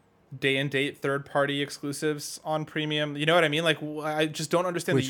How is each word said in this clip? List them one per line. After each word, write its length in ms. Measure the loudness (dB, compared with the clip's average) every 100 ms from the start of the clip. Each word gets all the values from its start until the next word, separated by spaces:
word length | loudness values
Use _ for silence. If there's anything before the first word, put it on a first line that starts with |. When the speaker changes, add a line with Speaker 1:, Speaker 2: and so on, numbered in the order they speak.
| _ _ -18 -2
Speaker 1:
day 200 | 0 2
and 120 | 0
date 280 | 0 -2 -2
third 260 | -2 -2
party 380 | -2 0 2 0
exclusives 760 | -4 -6 -8 -4 -2 -4 -6 -10
on 220 | -4 -4 -2
premium? 500 | -4 -2 0 -2 0
You 80 |
know 100 | 4
what 100 | 4
I 40 | 4
mean? 160 | 4
Like, 140 | 2 0
wh-, 260 | -2 -6
I 220 | -2 0 0
just 240 | -2 0
don't 160 | 0 0
understand 300 | -2 0 2
the 20 |
Speaker 2:
Which 60 | 2